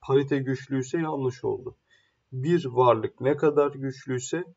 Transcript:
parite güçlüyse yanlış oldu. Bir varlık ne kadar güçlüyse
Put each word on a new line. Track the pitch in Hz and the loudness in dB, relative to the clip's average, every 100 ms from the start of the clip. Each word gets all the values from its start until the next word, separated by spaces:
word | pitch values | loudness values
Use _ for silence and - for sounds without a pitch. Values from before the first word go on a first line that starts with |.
parite | - 135 139 143 | 0 2 2 -2
güçlüyse | 131 127 - 135 127 170 | -2 -6 -4 -4 -2 -4
yanlış | 156 143 131 - | -4 -2 -4 -4
oldu. | 113 101 123 - _ _ _ _ _ | -4 -4 -8 -16 _ _ _ _ _
Bir | 131 143 175 | -6 0 0
varlık | 135 120 123 113 107 - | 0 4 6 4 0 -2
ne | 127 143 | 0 2
kadar | 156 147 143 | 2 4 2
güçlüyse | 139 135 127 - 127 - 165 180 | 0 -10 -10 -6 -6 -4 -6 -8